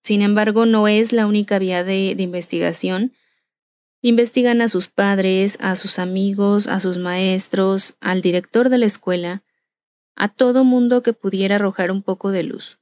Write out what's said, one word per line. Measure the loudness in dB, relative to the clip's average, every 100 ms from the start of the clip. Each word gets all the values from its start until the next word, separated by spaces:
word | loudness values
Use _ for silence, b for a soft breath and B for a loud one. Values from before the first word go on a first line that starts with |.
Sin | 0 0
embargo, | 2 2 2 2 2
no | 4 4
es | 2 2
la | 0 2
única | 0 0 -2
vía | 0 -2
de, | -2 -2 -2 -2
de |
investigación. | -4 -6 -6 -4 -4 -4 -4 -2 -4 _ _ _ _ _ _ _ _ _
Investigan | 0 2 2 2 2 2
a | 2
sus | 0 -4
padres, | -2 0 2 2 2 0 -2
a | -4 -4
sus | -4 -6
amigos, | -4 -2 -2 0 2 2 0
a | -2
sus | -2 -4
maestros, | -4 -2 0 -2 -2 0 0 0 -4 _
al | -4 0
director | 0 -2 0 2 2
de | 4
la | 2
escuela, | 0 -4 -4 -4 -10 _ _ _ _ _ _ _ -6
a | -6
todo | 0 2 4
mundo | 4 4 2 2
que | 0
pudiera | -4 -6 -2 0 0
arrojar | 0 -2 -4
un | -2
poco | -4 -4 -4
de | -4
luz. | -4 -10 -16 -20